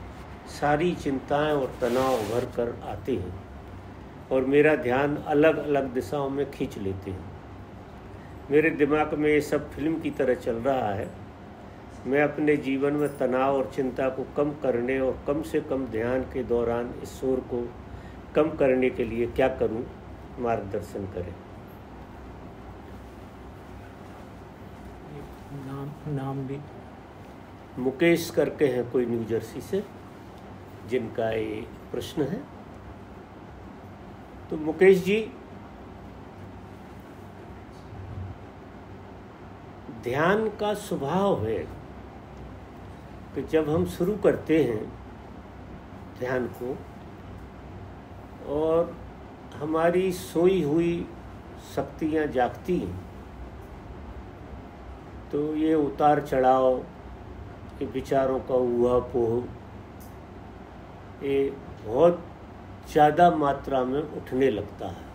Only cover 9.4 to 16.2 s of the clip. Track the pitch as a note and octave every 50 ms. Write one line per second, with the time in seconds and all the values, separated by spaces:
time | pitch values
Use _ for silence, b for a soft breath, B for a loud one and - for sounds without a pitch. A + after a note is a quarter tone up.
9.4 | D3 - D#3 D3 D3 - - - C#3 D#3+ D#3+ - - D3 - - C3+ B2 B2 A#2+
10.4 | - C3 A#2 A#2 A#2 C#3 C3+ B2+ A#2 G#2 G2 G2+ A#2+ F3+ - - - - - -
11.4 | - - - - - - - - - - - - - B2+ C3+ C#3+ D3 D3 D3 -
12.4 | D3+ D3+ D3+ C#3+ - C3+ C3+ C3+ C#3 C#3+ C#3+ D3 D3 C#3 C#3+ - C#3 B2 B2 B2+
13.4 | C3+ C3+ C#3 C#3 C3 - - - C3+ B2+ A#2 - C3+ C3 C3 - B2+ - - -
14.4 | D3 D3+ D3 - - C3+ A#2+ A#2+ A#2+ B2+ C3+ C3+ C3 B2+ A#2+ - - - C#3+ D#3
15.4 | D3+ - - D3+ D3 - C#3+ C3+ C3 A#2 A2 A2 A2+ A#2+ B2+ C3